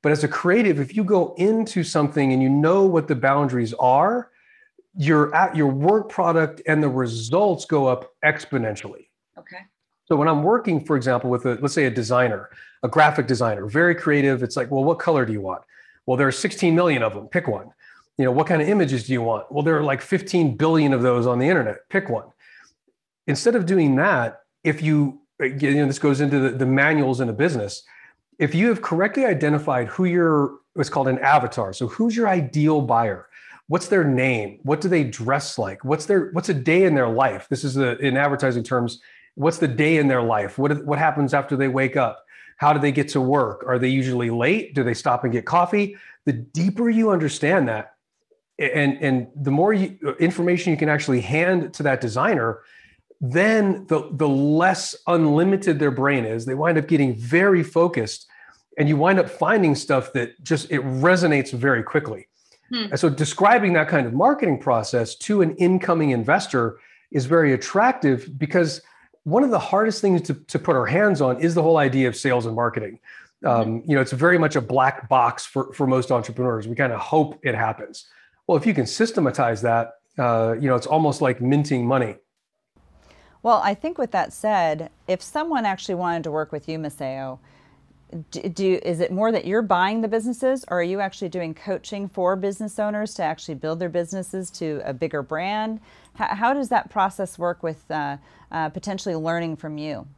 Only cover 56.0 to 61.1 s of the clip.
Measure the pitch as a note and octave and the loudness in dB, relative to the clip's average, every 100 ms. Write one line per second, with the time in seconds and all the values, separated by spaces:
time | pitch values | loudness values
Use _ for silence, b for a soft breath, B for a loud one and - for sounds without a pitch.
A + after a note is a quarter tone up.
56 | C#3 C3+ A2+ A2+ A#2 C3 D#3+ D#3+ D3+ D#3 | 0 0 -2 -4 -4 -2 0 0 2 2
57 | C3+ A2 A#2+ E3 G3+ F3+ D#3 E3 F3 D3 | 2 -2 0 2 4 2 2 2 2 0
58 | G#2+ - - b b b b - D3 D3+ | -4 -8 -18 b b b b -2 2 4
59 | E3+ F#3+ - - E3 A3 E3+ C#3 - C3+ | 4 4 0 -2 0 4 4 2 0 0
60 | B2 C3 A#2+ - C#3 D#3+ - D3 C3+ C3 | 0 -4 -4 -10 -4 -4 -2 -4 -4 0
61 | E3 | 2